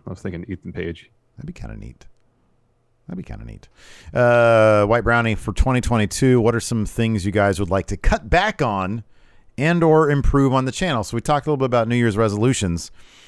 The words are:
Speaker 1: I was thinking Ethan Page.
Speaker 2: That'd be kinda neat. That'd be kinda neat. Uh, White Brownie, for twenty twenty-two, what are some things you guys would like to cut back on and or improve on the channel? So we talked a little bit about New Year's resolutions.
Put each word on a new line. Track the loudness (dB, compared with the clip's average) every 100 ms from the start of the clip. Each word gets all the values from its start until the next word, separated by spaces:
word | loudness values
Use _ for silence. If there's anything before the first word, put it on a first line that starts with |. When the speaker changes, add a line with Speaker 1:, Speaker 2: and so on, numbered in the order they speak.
| -14
Speaker 1:
I |
was | -12
thinking | -12 -12 -12
Ethan | -14 -12
Page. | -10 -10 -10 -18 _ _ -20
Speaker 2:
That'd | -18
be | -16
kinda | -16 -16
neat. | -18 -20 -20 _ _ _ _ _ _ _ _ _ -18
That'd | -16
be | -14
kinda | -16 -16
neat. | -18 -20 _ -20 -20 -6
Uh, | 0 4 6 6 6 6 6 4
White | 2
Brownie, | 2 2 0 -2
for | -2
twenty | 0 0 0
twenty-two, | 0 0 0 0 2 4
what | 2
are | 0
some | -2 -4 -4
things | -2 -2 -2 -2
you |
guys | 0 2 0
would | -2
like | -4 -4
to | -2
cut | 0 0 0
back | -2 -2 -2
on | -4 -4 -4 -8 -12 _ _ _ _ -4
and | -2 2
or | 4 4 4
improve | 2 2 2 2
on | 2 -2
the |
channel? | -4 -4 -4
So | -4 -6
we |
talked | -2 -2 -2
a |
little | -2
bit | 0
about | 0 0
New | 0
Year's | 0 2
resolutions. | 0 0 0 0 -2 -4 -8 -18 -20 _